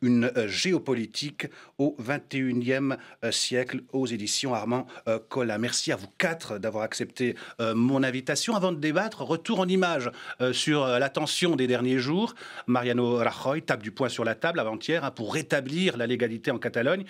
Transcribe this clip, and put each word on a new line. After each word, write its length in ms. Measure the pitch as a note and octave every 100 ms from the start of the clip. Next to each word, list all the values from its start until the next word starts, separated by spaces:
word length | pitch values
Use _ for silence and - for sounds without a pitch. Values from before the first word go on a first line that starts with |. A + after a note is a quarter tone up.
une, 300 | B2 A#2+ A#2 B2
euh, 120 | G#2+
géopolitique 1000 | F#2+ F#3 E3+ - B2 G#2+ - D3 C#3+ D3 - - -
au 180 | C#3+ D3
vingt 360 | A#2 C#3+ -
et 40 | C#3
unième 580 | C3 B2 A#2+ C3 C#3 C3 - - A#2
siècle, 520 | - - B2 B2+ C3 -
aux 140 | C3+ B2+
éditions 480 | A2+ G#2 - C3+
Armand, 320 | A#2 G#2+ B2 B2+ - -
euh, 120 | A2 -
Collin. 300 | C3+ A#2 G#2+
Merci 340 | A#2+ - -
à 40 | A#2+
vous 120 | F#2+ -
quatre 400 | F3 E3 - G#2
d'avoir 240 | G#2+ G#2+
accepté, 520 | A2 - A2+ - B2 A2+ - -
euh, 140 | A2+
mon 280 | A2+ B2 C3+
invitation. 540 | C3 B2+ B2+ C#3+ - G#3+
Avant 160 | F#3
de 60 | D#3+
débattre, 440 | D3+ D#3 G#3+ -
retour 380 | B2+ D#3+ G3 G3+
en 80 | F#3
images, 420 | F#3 F3+ D#3 A#2+ - - -
euh, 120 | B2+
sur, 300 | B2 - D3
euh, 160 | C3 B2
la 120 | C#3
tension 460 | - D3+ - F3 D3
des 100 | B2+
derniers 320 | B2 B2 C3
jours. 360 | B2+ F3 A3+ - - - -
Mariano 500 | B2 B2 A#2+ A#2+ A#2+
Rajoy 460 | A#2 G#2+ C3 D#3
tape 200 | D#3+ B2+
du 80 | G#2+
poing 180 | - B2+
sur 160 | -
la 100 | A2+
table 240 | A2 E3 E3+
avant-hier, 460 | A2 A2 - D#3+
hein, 80 | C#3
pour 200 | - G#2
rétablir 640 | D3 - D3 C3 D#3+ F#3 A#2+
la 120 | A#2
légalité 420 | B2 A#2+ A2+ C#3+
en 80 | A#2
Catalogne. 460 | A#2 A#2 B2+ F#3+ F#3+